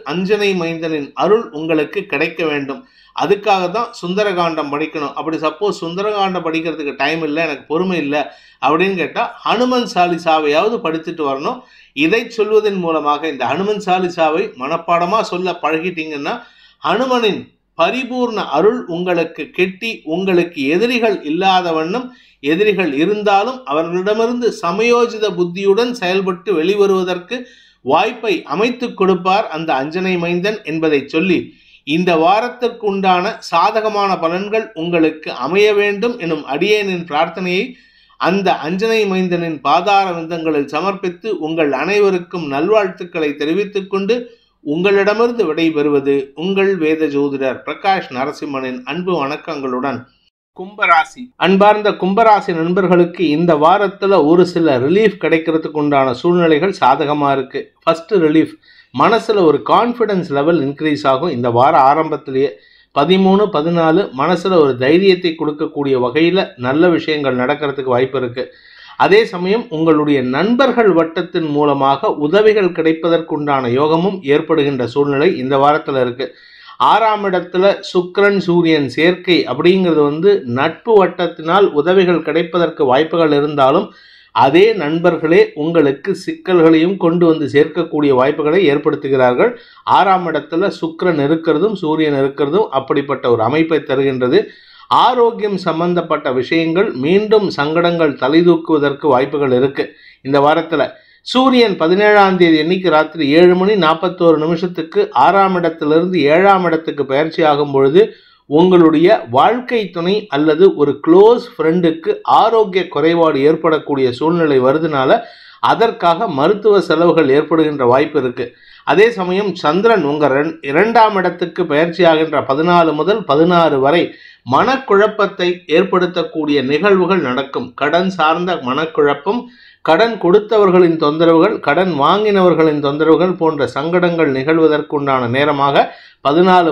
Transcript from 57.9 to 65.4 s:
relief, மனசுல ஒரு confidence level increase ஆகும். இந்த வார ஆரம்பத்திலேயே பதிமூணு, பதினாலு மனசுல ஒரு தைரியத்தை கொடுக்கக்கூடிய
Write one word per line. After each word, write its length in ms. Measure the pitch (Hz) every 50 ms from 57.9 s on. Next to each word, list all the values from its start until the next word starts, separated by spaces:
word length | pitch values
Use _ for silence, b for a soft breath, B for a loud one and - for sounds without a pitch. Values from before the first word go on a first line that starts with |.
| 165 165 - - 220 185 160
relief, 300 | 151 151 160 156 - - - b b b b b b b
மனசுல 500 | 127 143 185 226 220 - - 214 202 175 156
ஒரு 100 | - - - 135
confidence 580 | 160 190 226 240 240 240 226 208 202 180 147 - 143 139
level 200 | 143 165 175 156 135
increase 380 | 139 139 - 156 156 147 143 147 139
ஆகும். 220 | 135 127 165 180 139
இந்த 140 | 120 123 120 117 120
வார 160 | 131 151 165 151 131 135
ஆரம்பத்திலேயே 600 | 147 160 156 160 151 143 - 143 135 131 143 135 - b b b b b b b b 139
பதிமூணு, 460 | 143 170 185 185 190 190 190 202 214 196 165
பதினாலு 460 | 147 151 170 175 170 160 160 156 180 202 - - 131
மனசுல 360 | 143 170 180 175 180 196 190 165 147
ஒரு 100 | 135 127 120 127
தைரியத்தை 480 | 135 160 180 196 190 180 180 180 170 160
கொடுக்கக்கூடிய 600 | -